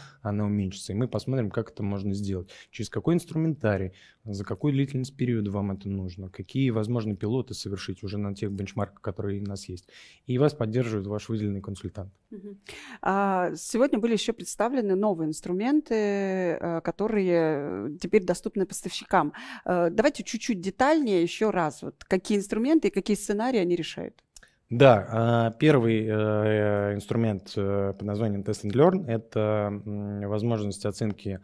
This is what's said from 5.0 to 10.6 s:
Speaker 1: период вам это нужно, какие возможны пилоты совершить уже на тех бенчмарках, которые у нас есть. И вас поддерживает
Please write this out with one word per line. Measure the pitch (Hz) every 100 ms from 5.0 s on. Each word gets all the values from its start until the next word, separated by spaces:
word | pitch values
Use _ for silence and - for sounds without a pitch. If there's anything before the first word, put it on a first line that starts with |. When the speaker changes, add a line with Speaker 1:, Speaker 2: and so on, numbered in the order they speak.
| 131 -
Speaker 1:
период | 123 113 101
вам | 101 101
это | 98 101
нужно, | 98 92 87 92
какие | - 92 131 135
возможны | 110 107 120 107 98
пилоты | 107 127 -
совершить | - 98 98 - 92
уже | 98 101
на | 101
тех | 98 104
бенчмарках, | 98 98 - 101 -
которые | - 95 101 101
у | 101
нас | 98 -
есть. | 90 - - - - -
И | 123
вас | 147
поддерживает | 147